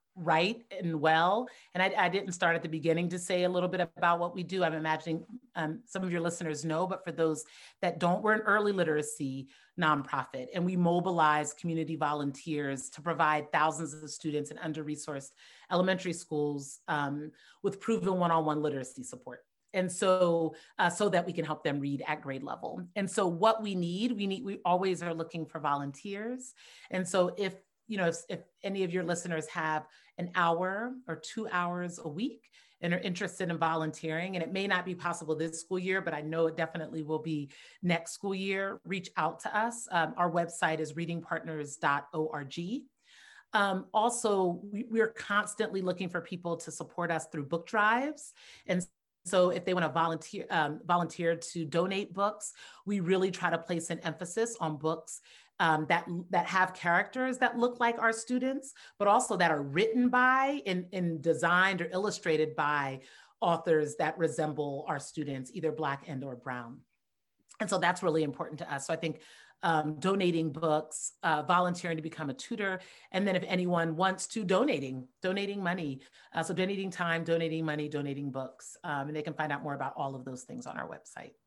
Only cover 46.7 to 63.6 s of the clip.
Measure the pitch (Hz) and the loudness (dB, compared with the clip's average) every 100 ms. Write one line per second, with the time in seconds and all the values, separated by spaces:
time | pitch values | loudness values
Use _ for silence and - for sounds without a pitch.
46.7 | - 143 - 170 165 - 147 139 170 - | -10 -10 -4 0 0 -2 -6 -2 -4 0
47.7 | 220 214 240 285 302 - - - - - | 2 4 4 0 -6 -12 -20 -20 -12 -2
48.7 | 180 180 _ _ _ - 190 180 180 185 | -2 -2 _ _ _ 0 4 4 4 0
49.7 | 185 160 151 165 160 - 202 - 180 147 | 2 2 2 2 0 -6 -10 -2 0 0
50.7 | 156 170 175 165 - 170 170 - 175 156 | -2 0 2 2 0 0 0 -2 -6 -2
51.7 | 170 185 196 208 180 202 208 - - - | 0 2 0 -4 0 -2 -2 -10 -14 -20
52.7 | - 190 202 170 185 190 180 175 170 - | -12 -2 0 4 4 4 2 0 0 -2
53.7 | 175 - 165 165 151 175 - 226 - 160 | -4 -4 -4 -4 -6 -6 -2 -2 -2 -4
54.7 | 147 156 160 - - - - - - 165 | -2 -2 -2 -6 -16 -16 -20 -12 0 4
55.7 | 156 151 170 175 175 175 185 175 185 185 | 4 4 0 0 -6 -2 0 2 4 2
56.7 | 180 175 175 208 254 254 247 247 240 240 | 2 4 4 4 0 -2 2 2 2 0
57.7 | 240 233 233 226 226 - 247 262 269 - | 2 0 4 2 2 0 0 0 -2 -6
58.7 | - - - 202 220 247 196 170 151 139 | -18 -14 0 4 6 4 4 4 4 0
59.7 | 143 226 247 247 247 254 262 269 285 196 | 2 2 4 4 6 6 4 2 0 -2
60.7 | 180 175 196 175 165 156 160 170 175 190 | -2 -2 -2 -2 0 2 4 6 6 6
61.7 | 180 170 185 208 - 175 156 151 143 147 | 2 -2 -2 -2 -2 0 2 2 0 0
62.7 | 147 139 135 - - - - 185 165 | 0 -2 -6 -12 -20 -20 -2 2 2